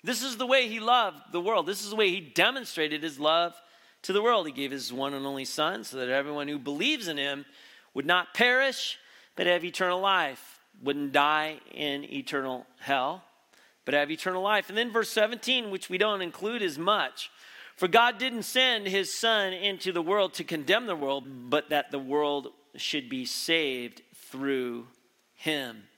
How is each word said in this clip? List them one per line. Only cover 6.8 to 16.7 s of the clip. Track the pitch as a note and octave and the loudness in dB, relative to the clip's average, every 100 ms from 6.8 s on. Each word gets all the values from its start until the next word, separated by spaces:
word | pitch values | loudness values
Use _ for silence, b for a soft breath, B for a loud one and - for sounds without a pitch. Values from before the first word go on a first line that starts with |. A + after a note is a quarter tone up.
| A#3+ D4+ F#3+ | -2 -2 -4
in | C#3+ | -4
him | C#3 C#3+ C#3+ B B B B - | -4 -4 -10 B B B B -6
would | C#3+ | 2
not | F3+ F3 - | 2 2 2
perish, | B3 B3+ C4+ B3+ - - B B B - | 4 6 2 0 -8 -10 B B B -2
but | F3+ | 2
have | F3 F3 | 2 0
eternal | - F#3 F3+ | -2 0 2
life, | G3 F#3+ D3+ B2+ - - _ - | 2 2 2 -4 -18 -20 _ -8
wouldn't | C3 C#3+ C#3+ | -4 -2 2
die | C#3+ C#3+ D3+ D#3 D#3 - | 4 6 4 0 -6 -16
in | - D3 C#3 C#3+ | -6 -4 -4 -6
eternal | C#3 C3 D3 C3+ B2+ - _ | -10 -4 -4 -2 -6 -10 _
hell, | - C#3 C3 F3+ - _ _ b b b - | -2 0 0 -4 -12 _ _ b b b 0
but | |
have | C#3+ D3 | 2 2
eternal | D#3 F#3 F#3 | -2 -2 0
life. | G3 G#3+ - | 2 2 0
And | G#3 | -2
then | A#3+ | 0
verse | A3+ G#3+ | 0 0
seventeen, | A3 G#3+ A#3 - B3+ A3 | 2 2 0 0 0 0
which | F#3+ - | -8 -4
we | F3+ | 0
don't | G#3+ G3+ | 2 2
include | F3 - G#3 A#3+ | -4 -4 -4 -2
as | F#3+ | -2